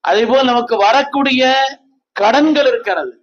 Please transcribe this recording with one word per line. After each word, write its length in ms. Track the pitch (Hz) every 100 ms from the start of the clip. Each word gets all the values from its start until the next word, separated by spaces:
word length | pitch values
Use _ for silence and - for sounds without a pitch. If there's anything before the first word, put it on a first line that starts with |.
அதே 200 | 156 196 226
போல் 200 | 262 262
நமக்கு 240 | 240 233 220
வரக்கூடிய 640 | 202 262 285 285 277 254 254 262 269 277 _ _ _ -
கடன்கள் 520 | 202 269 302 196 185
இருக்கிறது 440 | - - 175 135 -